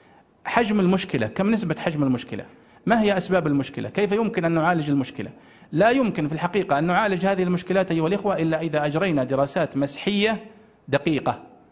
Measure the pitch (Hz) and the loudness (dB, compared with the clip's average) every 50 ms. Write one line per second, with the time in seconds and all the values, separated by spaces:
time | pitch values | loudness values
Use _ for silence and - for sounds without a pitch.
0 | _ _ - - _ _ _ _ - - - 233 240 202 214 208 190 180 190 185 | _ _ -20 -20 _ _ _ _ -10 -2 0 0 2 2 2 2 4 4 4 2
1 | - - - 135 110 110 - - 190 202 233 220 - 170 - - - 180 160 147 | 0 -2 -2 -2 -2 -2 -2 -2 0 0 0 0 -2 -4 -4 -4 -4 -4 -2 0
2 | 143 135 127 117 - - - 98 85 - - - - - - - - 175 220 233 | 0 0 0 0 -4 -8 -12 -12 -12 -14 -18 -20 -20 -20 -20 -8 -2 0 2 2
3 | 220 208 202 190 180 - 185 185 160 151 143 143 135 - - - 110 104 - - | 4 2 2 0 0 0 0 2 2 2 0 0 -2 -4 -6 -8 -10 -6 -2 -2
4 | 208 196 196 214 226 214 226 190 165 165 165 165 156 170 180 165 147 151 143 139 | 0 0 0 0 0 -2 -2 0 0 0 2 2 2 2 2 0 0 0 0 0
5 | 131 - - - 101 - - - - - - - - - - 151 196 226 247 277 | 0 -2 -6 -10 -10 -10 -12 -16 -20 -20 -20 -20 -14 -4 0 2 4 4 4 4
6 | 262 208 - - 151 143 156 156 - 175 180 202 185 - 143 139 156 175 180 185 | 2 0 0 -2 -2 -2 -2 -2 -2 -2 0 -2 0 0 0 2 2 2 2 2
7 | 220 208 190 175 170 190 196 185 185 180 180 175 - - 180 196 190 190 180 160 | 2 2 0 0 0 0 0 0 0 0 0 -2 -2 0 0 0 0 0 0 0
8 | 156 160 196 202 202 208 185 151 165 165 160 156 160 165 151 151 147 151 143 160 | 0 0 0 0 0 -2 0 0 0 0 0 0 -2 -2 -2 0 0 0 0 0
9 | 190 190 165 143 127 123 135 131 139 139 - 180 160 139 - 135 143 139 - - | 0 0 0 0 0 0 0 0 0 0 0 -2 -2 -2 0 -2 -2 -2 -4 -4
10 | - - 208 202 202 214 226 - - - - - - _ _ _ _ - 131 143 | -4 -2 0 2 2 0 0 -2 -6 -12 -20 -20 -20 _ _ _ _ -2 -2 0
11 | - 175 156 131 - 131 120 - - - - - - _ | 0 0 0 0 0 -2 -4 -4 -8 -20 -20 -20 -20 _